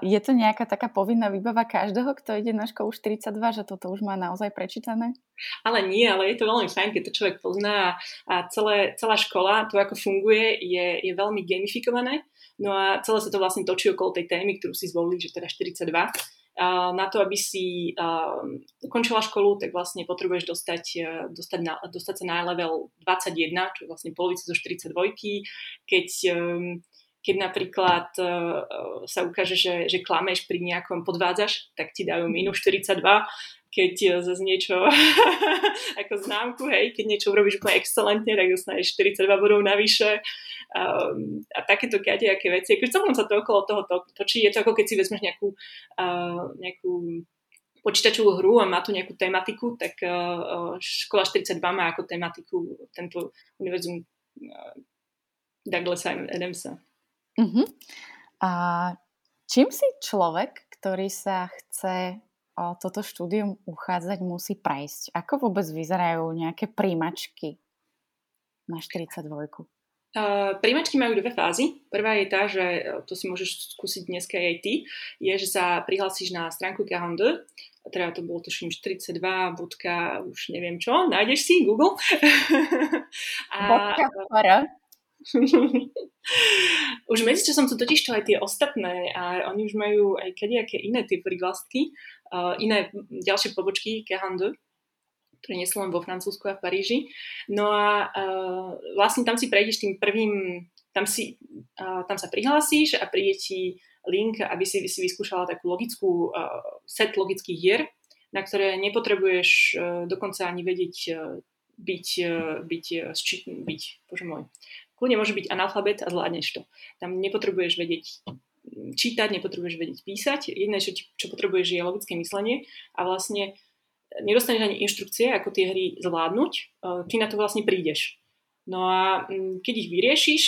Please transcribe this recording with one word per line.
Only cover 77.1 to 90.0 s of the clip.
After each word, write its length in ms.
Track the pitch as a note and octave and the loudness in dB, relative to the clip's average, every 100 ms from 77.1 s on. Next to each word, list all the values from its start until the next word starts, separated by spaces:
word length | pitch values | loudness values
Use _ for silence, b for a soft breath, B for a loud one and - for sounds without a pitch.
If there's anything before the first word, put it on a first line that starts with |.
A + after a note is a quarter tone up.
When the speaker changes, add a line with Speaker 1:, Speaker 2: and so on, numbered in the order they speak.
| E3+ A#3 E4+ - B B B - | 2 2 0 -8 B B B -8
Speaker 2:
teda 240 | F#3 F3 E3+ | -4 -4 -4
to 80 | E3+ | -8
bolo, 160 | E3+ | -8
tuším, 320 | E3+ - E3+ | -8 -8 -8
štyridsaťdva 800 | - G3+ F#3 - E3+ F#3 F#3 F#3 | -8 -8 -8 -8 -4 -2 0 -2
bodka, 720 | E3+ F3 - F3 F3 E3+ - F#3 | -4 -12 -8 -4 -2 -2 -4 -8
už 300 | - - F3 | -12 -10 -6
neviem 260 | F3 F3 | -6 -4
čo, 240 | - D4+ F4+ | 2 2 4
nájdeš 280 | F#3+ A3 D4 | 2 2 2
si 120 | - F4 A3 | 4 6 6
Google. 320 | A3 F4 G4 - | 6 4 4 2
<laughs> 1400 | D#4+ D4 D4 - D4 D#4 D#4+ D4+ - - - - - - | 6 6 6 6 4 4 2 0 -2 -6 -10 -8 -8 -8
A 60 | G3 G3+ | -2 4
Speaker 1:
Bodka 360 | A3+ G#3 B3 C4+ G3 G3 A3 | 4 4 2 0 0 2 4
R? 220 | G3 G3+ D4+ - _ _ _ _ | 8 8 6 -8 _ _ _ _
Speaker 2:
<laughs> 760 | - A#3+ C4+ A#3+ B3 B3 - - - _ B4 B4+ A4+ G4 F4+ D#4+ C#4+ B3 - | 0 4 8 8 6 2 -2 -10 -12 _ -2 2 4 4 4 2 -2 -6 0
Už 80 | A3+ | 2
medzičasom 420 | A3+ F4+ D#4+ D4 B3+ | 4 4 4 4 4
sú 40 | A3+ | 2
totiž 200 | A#3+ D4+ | 4 4
to 80 | - | 4
aj 100 | G#3+ G#3+ | -2 2
tie 100 | G3 | 2
ostatné 720 | G3+ - C#4+ A3+ F3+ F3+ F3+ - | 2 0 0 0 -2 -2 -4 -4
a 340 | F3 F3+ - | -2 -2 -2
oni 160 | G3+ G#3+ | -2 -2
už 80 | G#3+ | -2
majú 400 | G#3 G#3 | 2 4